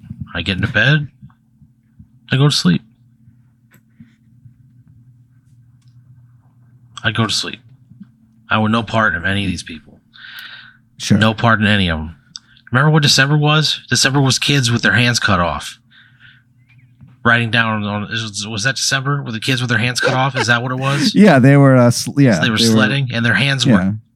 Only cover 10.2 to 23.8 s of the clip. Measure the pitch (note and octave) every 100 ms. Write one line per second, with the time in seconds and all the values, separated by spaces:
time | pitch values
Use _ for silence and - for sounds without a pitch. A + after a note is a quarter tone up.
10.2 | - - - - - _ _ - - G#2
11.2 | A2 G#2+ A#2 G#2+ G#2 G#2 F2+ D#2+ D#2 D#2+
12.2 | _ - _ _ _ B2+ D#3 D#3 C3+ -
13.2 | C3+ D3+ D3 D3+ D3 - - B2 C#3 C#3
14.2 | C3 - - C#3+ A#2 A#2 G#2+ G#2 A#2+ A2+
15.2 | G#2 F2+ F2 C#2+ - - _ _ _ _
16.2 | - _ _ _ _ _ _ _ - _
17.2 | A#2 A#2 A#2 A#2 A2+ G#2+ G#2 G#2 G2+ A2+
18.2 | A2 G#2 G2+ A2 C3 - - C3+ C3+ C#3+
19.2 | C3 A2 - B2 A#2+ A2+ B2 A#2+ C3+ B2+
20.2 | C3+ C3+ - A#2+ B2+ B2+ C3+ C#3+ C#4 F#3
21.2 | G3+ C#3 C3 C#3+ C3+ B2+ A#2+ - C3+ C#3+
22.2 | C3+ F2+ B2 A2 A2+ A2 B2+ C#3 B2+ A#2
23.2 | A#2 - C#3 C3+ B2+ G2+